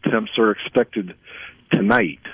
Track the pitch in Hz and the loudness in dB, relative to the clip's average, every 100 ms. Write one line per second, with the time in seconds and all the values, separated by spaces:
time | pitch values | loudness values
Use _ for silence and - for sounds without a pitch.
0 | - 113 107 - 110 104 - - 120 - | -2 -2 -2 0 2 0 -2 0 0 -2
1 | 92 - - - - - - 156 101 120 | -8 -10 -20 -20 -20 -20 -2 0 4 2
2 | 98 - - | 2 -4 -16